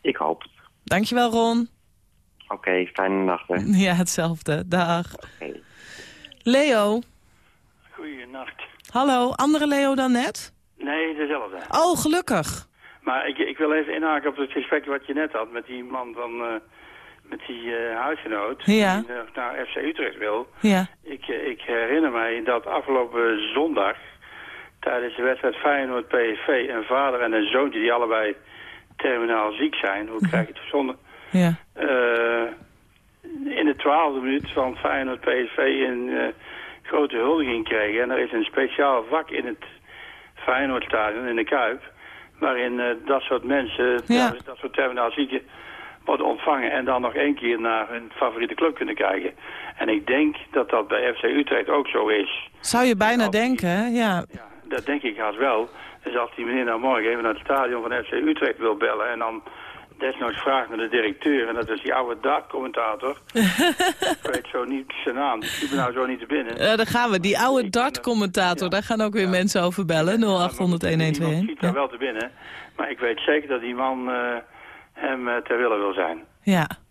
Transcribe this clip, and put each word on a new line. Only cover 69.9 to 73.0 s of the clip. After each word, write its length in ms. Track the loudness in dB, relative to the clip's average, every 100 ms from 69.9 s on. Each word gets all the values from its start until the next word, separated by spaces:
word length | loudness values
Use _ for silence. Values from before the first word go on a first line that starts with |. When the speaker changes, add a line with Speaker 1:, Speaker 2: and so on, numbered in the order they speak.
| 2 4
Speaker 3:
Ja, 60 | 4
maar 100 | 4
Speaker 2:
nul 120 | 4
acht 180 | 2 2
honderd 240 | 0 2
één 160 | 2 2
één 120 | 2
twee 140 | 2 0
één. 80 | 0
Speaker 3:
iemand 120 | -2
schiet 100 | 0
daar 100 | 0
Speaker 2:
Ja. 60 | 0
Speaker 3:
wel 120 | -2
te 80 | -2
binnen. 340 | -4 -2 -6 -8 -18 -18 -18 -6
Maar 140 | -6
ik 80 |
weet 220 | -2